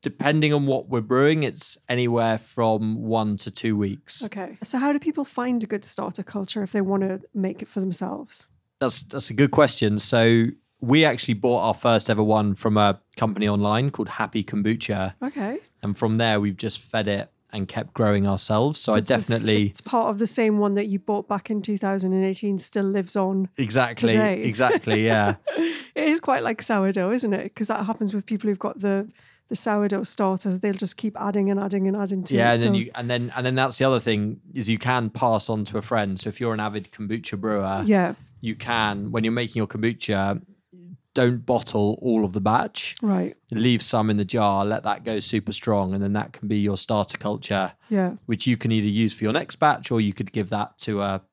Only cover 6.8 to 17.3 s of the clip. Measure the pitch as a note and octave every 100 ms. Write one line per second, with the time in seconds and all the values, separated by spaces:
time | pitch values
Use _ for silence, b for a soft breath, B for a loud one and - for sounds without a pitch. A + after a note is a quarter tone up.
6.8 | F#3+ G3 F#3+ F#3+ - G#3 F#3+ - G#3 -
7.8 | F#3+ F3 F#3 G3 A#3+ - - _ _ _
8.8 | C3 - - C3+ - A2 C#3 - C#3+ -
9.8 | G#2+ G#2 - A#2+ A2+ A#2 A#2 - _ _
10.8 | A#2 D3 D#3 A#2+ - G#2+ B2 A#2+ G#2+ G#2+
11.8 | A#2+ A2+ - G#2+ G#2+ G#2+ G#2 G2 A2+ G#2+
12.8 | G#2 F#2+ _ - A2+ G2 G#2 G#2 G2+ G#2+
13.8 | C#3 B2+ G#2+ - G#2+ A2+ G2+ G#2 G2+ A2+
14.8 | - G2+ F#2+ - C4 C#4+ G#3+ D4+ _ _
15.8 | G#3 G3+ - A2 A2+ G#2+ G#2 F#2 A2+ -
16.8 | - A2+ G#2 G2+ -